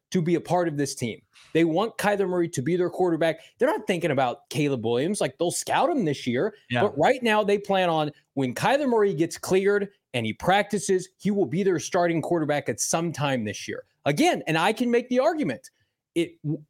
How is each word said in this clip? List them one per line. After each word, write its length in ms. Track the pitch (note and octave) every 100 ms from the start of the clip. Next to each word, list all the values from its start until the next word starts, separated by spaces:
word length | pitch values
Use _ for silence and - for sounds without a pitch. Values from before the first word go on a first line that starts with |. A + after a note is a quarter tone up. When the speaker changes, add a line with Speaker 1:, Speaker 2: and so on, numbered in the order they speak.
| _
Speaker 1:
to 100 | F#3+
be 140 | E3 E3
a 40 |
part 280 | - F3 E3+
of 100 | D3
this 160 | C#3
team. 260 | - A#2 - _ _ -
They 100 | D#3+
want 340 | E3 D#3+ A3+ -
Kyler 320 | G3+ G3+ F#3+
Murray 200 | F3+ E3+
to 120 | D#3
be 140 | B2+ F3
their 160 | F3
quarterback. 480 | - F#3 D#3+ E3 D#3+ - _
They're 100 | B3+
not 200 | - G#3+
thinking 240 | F3+ E3
about 360 | C3+ B2 A#2 _
Caleb 340 | C#3+ C#3+ C3 A2
Williams. 340 | A#2+ D#3+ G#3
Like, 200 | D3+ -
they'll 100 | E3+
scout 400 | - - C#3+ C4+
him 160 | D4+ E3
this 220 | C#3 -
year, 260 | A#2+ G3+ - -
Speaker 2:
Yeah. 140 | B2
Speaker 1:
but 140 | G#3 C#3
right 220 | F3 C4
now 200 | A#3+ G#3+
they 140 | G3+ G3+
plan 320 | G3+ G3 F3+
on 220 | D#3+ D3+ - _ -
when 180 | C3
Kyler 340 | - F#3+ C#4 C#4
Murray 280 | A#3 G3+ D#3
gets 220 | D#3+ -
cleared 500 | - F#3+ G3 G3+ G3 _ _
and 100 | B2+
he 100 | A2
practices, 760 | - - G3 G3+ G#3 - F#3 F3 _
he 140 | F#3+
will 160 | G3+ E3
be 160 | D#3+
their 160 | G3 E3
starting 420 | - F#3 F3 E3
quarterback 480 | - E3+ D3 D3 -
at 100 | A#2
some 320 | - E3 E3+
time 320 | C#3 C#3+ C3
this 240 | G#2+ G2+ -
year. 180 | - - _ C#3
Again, 380 | D3 E4+ D4 -
and 100 | D#3+
I 160 | F#3
can 200 | - B3
make 180 | A#3+ B3
the 100 | B3
argument. 520 | D4 D#4+ G3+ A#2 - _ _ _ _ E3+
It, 160 | E3 - D3 D#3